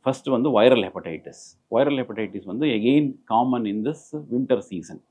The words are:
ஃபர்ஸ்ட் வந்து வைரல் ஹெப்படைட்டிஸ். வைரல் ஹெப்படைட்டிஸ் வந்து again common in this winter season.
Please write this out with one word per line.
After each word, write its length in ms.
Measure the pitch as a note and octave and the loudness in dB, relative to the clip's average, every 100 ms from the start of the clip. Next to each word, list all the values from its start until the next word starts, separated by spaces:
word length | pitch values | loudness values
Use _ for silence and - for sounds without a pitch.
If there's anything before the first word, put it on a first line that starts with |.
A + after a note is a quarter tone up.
ஃபர்ஸ்ட் 260 | C3 C3 - | -2 -4 -2
வந்து 340 | B2 C#3+ A2+ | 0 2 6
வைரல் 300 | A#2+ B2 F#2+ | 6 6 2
ஹெப்படைட்டிஸ். 640 | F#2 E2+ D#2+ - - - _ _ | -8 -10 -12 -14 -20 -20 _ _
வைரல் 340 | A2+ C#3+ C#3 A2+ | 0 0 0 -4
ஹெப்படைட்டிஸ் 400 | A2 G#2 G2 F#2+ | -6 -8 -8 -10
வந்து 220 | G#2+ D3+ | -4 -2
again 460 | A2 A2+ C#3+ D3 - _ | 0 2 2 0 -6 _
common 380 | A2+ B2 B2 G#2+ | 0 2 -2 -2
in 180 | G#2+ A#2 | -4 -4
this 320 | D#3 - D3+ | -8 -12 -14
winter 440 | D3+ B2 C3 B2 - | -6 -4 0 -2 -2
season. 320 | F2+ E2 D#2+ _ | -12 -12 -18 _